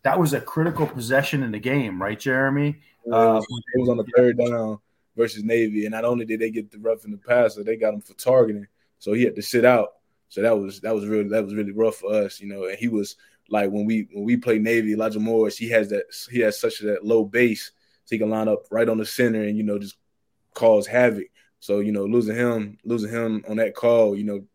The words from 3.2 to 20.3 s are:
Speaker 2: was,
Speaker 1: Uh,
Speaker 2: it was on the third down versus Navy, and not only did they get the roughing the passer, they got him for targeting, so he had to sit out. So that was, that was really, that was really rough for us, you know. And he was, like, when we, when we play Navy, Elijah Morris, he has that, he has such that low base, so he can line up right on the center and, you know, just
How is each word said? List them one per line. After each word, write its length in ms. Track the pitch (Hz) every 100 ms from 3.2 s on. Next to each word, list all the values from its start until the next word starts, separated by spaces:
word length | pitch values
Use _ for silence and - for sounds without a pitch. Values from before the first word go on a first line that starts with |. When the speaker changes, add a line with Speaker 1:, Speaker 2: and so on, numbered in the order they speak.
| 117
Speaker 2:
was, 100 | 110
Speaker 1:
Uh, 140 | 107 120 - 127
Speaker 2:
it 40 |
was 80 | 123
on 80 | 117
the 80 | 107 120
third 220 | 123 120
down 420 | 120 117 110 107 _ _ _ -
versus 260 | 117 107
Navy, 420 | 107 117 110 104 107
and 60 |
not 140 | 110 120
only 180 | 120
did 160 | 113 110
they 100 | 113
get 220 | 110 104
the 80 | 107
roughing 320 | 113 110 107
the 60 | 101
passer, 440 | - 123 113 107
they 140 | 104 113
got 180 | 110
him 60 | 107
for 140 | -
targeting, 540 | - 127 131 113 104 101 _ _ _
so 120 | -
he 120 | 110
had 120 | 120 -
to 60 |
sit 240 | - 120 120
out. 300 | 123 104 _ _ _ _
So 120 | 101
that 160 | 113 107
was, 220 | 98 95
that 160 | 107 110
was 120 | 101
really, 200 | 107 101
that 160 | 110
was 120 | 98 104
really 180 | 101
rough 240 | 101 113 -
for 160 | 98
us, 260 | 107 101 -
you 80 | 101
know. 220 | 98 92
And 80 | 101
he 100 | 120
was, 300 | 110 98 - _ _ _
like, 200 | 104 101
when 160 | 104 107
we, 220 | 110 101
when 100 | 104
we 140 | 104 123
play 220 | 123 110
Navy, 340 | 110 117 107
Elijah 260 | 107 110 107
Morris, 380 | 110 113 107 -
he 100 | 113
has 180 | 113 104
that, 160 | 101 - - -
he 80 | 120
has 180 | 110 104
such 220 | 117 -
that 240 | 107 101
low 220 | 104 113 104
base, 480 | 117 123 107 - _ _ _ _
so 100 | 113
he 40 |
can 100 | 107
line 180 | 110 110
up 160 | 104 -
right 160 | 110 117
on 100 | 110
the 80 | 107
center 360 | - 123 110
and, 160 | 107 107
you 60 |
know, 140 | 107 104
just 200 | 101 - _ _ _